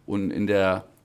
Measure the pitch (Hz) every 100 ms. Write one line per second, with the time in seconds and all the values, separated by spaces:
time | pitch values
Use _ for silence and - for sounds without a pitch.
0 | - 101 95 - 104 101 95 92 - _